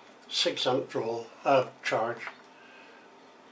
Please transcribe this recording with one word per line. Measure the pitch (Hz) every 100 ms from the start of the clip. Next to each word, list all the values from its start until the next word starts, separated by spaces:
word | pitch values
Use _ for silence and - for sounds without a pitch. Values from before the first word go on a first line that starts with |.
| - - -
six | - 175 143 127
amp | 131 -
draw, | 127 113 117 - -
uh, | 156 135 127 -
charge. | - 120 113 117 - - - - - - - - - - - - -